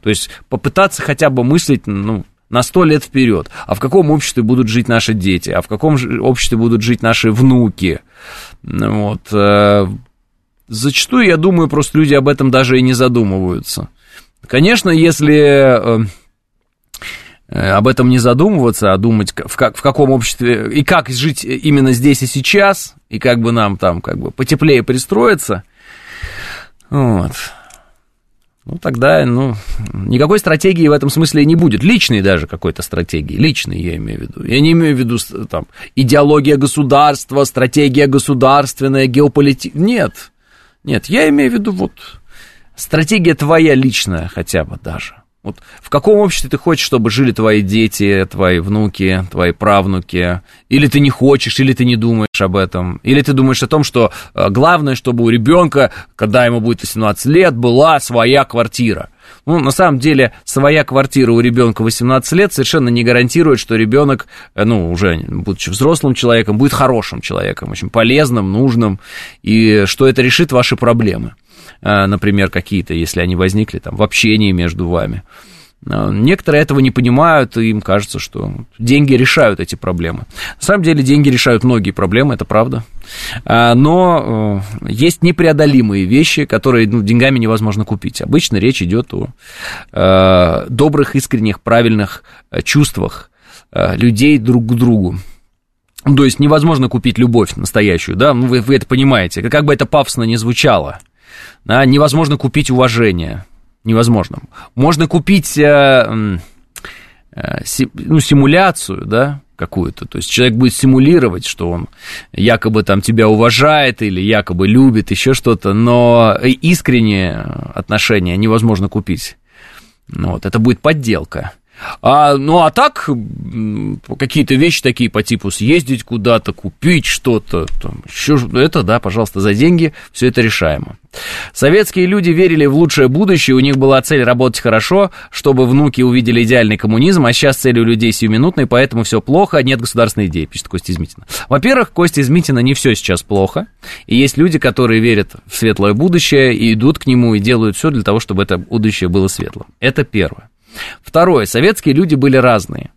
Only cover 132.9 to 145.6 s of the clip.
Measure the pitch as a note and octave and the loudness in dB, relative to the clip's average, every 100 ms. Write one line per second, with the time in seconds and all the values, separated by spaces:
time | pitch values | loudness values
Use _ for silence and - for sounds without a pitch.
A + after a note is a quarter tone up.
132.9 | - C3 C#3 G3 E3+ - C3 C#3 C3+ C3+ | 4 2 2 2 2 2 2 2 2 2
133.9 | C3 - D3+ A#2+ B2 B2+ - A#2+ A2 - | 2 2 0 2 2 0 -2 0 0 2
134.9 | F#3+ G3 - - - D3 C3 B2+ C3 D3 | 0 0 -4 -18 -6 0 2 2 4 2
135.9 | B2+ B2+ B2 A#2 A#2 A2+ B2 A2+ G#2+ G#2+ | 2 2 2 2 2 2 2 2 0 0
136.9 | A2 D#3 F#3+ B2 A#2 C#3+ C3 C3+ A#2 A2+ | 2 2 2 2 2 0 0 0 2 2
137.9 | A#2 A#2 G#2+ A2+ A2 D3+ F3+ C3 A#2+ C3+ | 2 0 0 0 2 0 0 0 2 0
138.9 | A2+ A2+ A2+ - D3+ G3+ D#3+ C3 C3+ A#2+ | -2 -2 -2 0 0 2 2 0 -2 -2
139.9 | A2+ A2+ - G2 D#2+ D#2 - - F2+ - | 0 0 0 -4 -4 -6 -10 -10 -10 -6
140.9 | E2+ D#2+ - - - - C#3 G3+ C4 A3+ | -8 -8 -12 -14 -12 -4 -2 0 0 0
141.9 | - F3 D3+ C3 D#3+ - C3 B2 C3+ C3 | 0 0 0 0 0 2 0 0 0 0
142.9 | G#2+ - F2+ - G2+ F#2+ - G#3 _ - | 0 -2 -6 -2 -2 0 -2 -8 _ -20
143.9 | - - A#2 C3+ - F3 D#3 B2+ G#2 A#2+ | -18 -4 0 0 2 0 2 -2 0 0
144.9 | A2+ A#2 G#2+ G2 - - - | 2 2 0 -2 -8 -14 -4